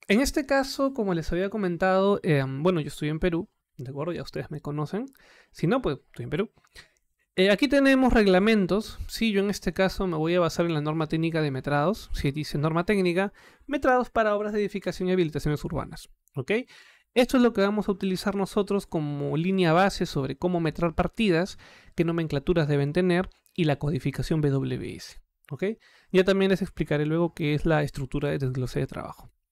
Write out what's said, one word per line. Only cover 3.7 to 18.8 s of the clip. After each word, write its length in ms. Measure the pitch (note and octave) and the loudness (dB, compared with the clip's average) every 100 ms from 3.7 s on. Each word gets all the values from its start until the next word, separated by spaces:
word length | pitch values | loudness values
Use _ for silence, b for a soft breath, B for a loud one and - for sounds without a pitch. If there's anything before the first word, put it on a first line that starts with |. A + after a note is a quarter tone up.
| - | -14
¿de 120 | B2+ | -12
acuerdo? 220 | C#3 D#3+ | -8 -8
Ya 100 | E3 | -8
ustedes 300 | - - - | -8 -10 -10
me 80 | D3 | -10
conocen. 460 | D3 D3+ D3 G3 C4+ b b b b | -8 -6 -4 -6 -8 b b b b
Si 140 | - D#3 | -4 0
no, 160 | C4 | 0
pues 160 | G3+ C3+ | -2 -6
estoy 260 | _ - | _ -14
en 60 | F#2+ | -6
Perú. 220 | D3+ A3+ _ _ B B B _ _ _ - | -4 -4 _ _ B B B _ _ _ 0
Eh, 140 | F#3+ | 2
aquí 180 | G3 C4+ | 4 4
tenemos 460 | C#4 C4+ C4 B3+ | 6 6 6 6
reglamentos. 840 | A#3+ G3+ F#3 G#3+ A3 F3+ F#3+ - - - | 6 6 6 6 4 4 0 -2 -10 -10
Sí, 240 | - A3+ | -2 0
yo 100 | G3 | 2
en 80 | G3+ | 0
este 240 | G3 F#3+ | -2 -4
caso 320 | F#3 F#3+ - F#3+ | 0 0 0 -2
me 120 | D#3 | 0
voy 180 | D#3+ F3+ | 0 2
a 60 | |
basar 240 | E3 - E3+ | 2 0 0
en 80 | |
la 80 | D#3 | 0
norma 260 | D3+ D#3+ D#3 | -2 -2 -2
técnica 340 | E3 E3 D#3+ | -2 0 0
de 100 | D3+ | -2
metrados. 580 | C3 C#3+ C#3+ D#3 A3 - | -2 -2 0 0 -2 -6
Si 180 | - C#3+ | -2 -2
dice 260 | D3 C#3+ D3 | -2 -4 -2
norma 280 | D#3 E3 F3 | 0 0 0
técnica, 480 | G3+ F3+ E3+ G3+ b b b - | 2 2 0 -2 b b b -8
metrados 440 | C#4 C4+ B3+ A#3+ | 0 2 2 2
para 260 | A#3 G#3+ G#3 | 0 0 0
obras 180 | G#3 | -2
de 60 | G#3+ | -2
edificación 500 | G3+ G3 F#3 - F3+ | -2 -4 -6 -4 0
y 40 | |
habilitaciones 500 | F#3 D#3+ D3+ D3 D3 | 0 0 -2 -2 -2
urbanas, 460 | D3 D3 - - - _ _ C#3 | -4 -6 -8 -14 -20 _ _ -10
¿ok? 160 | B2+ A3 C4 B B B _ | -2 -4 -4 B B B _
Esto 240 | A#3+ B3 C4 | 0 2 4
es 60 | |
lo 100 | A#3+ | 4
que 80 | G#3+ | 4
vamos 260 | G3 G#3 G3+ | 0 0 -2
a 40 | |
utilizar 440 | F#3 F#3+ F#3 G3+ G3 | -2 -2 -2 -2 -2
nosotros 520 | F#3 G#3+ G3+ G3 | -2 -2 -2 -2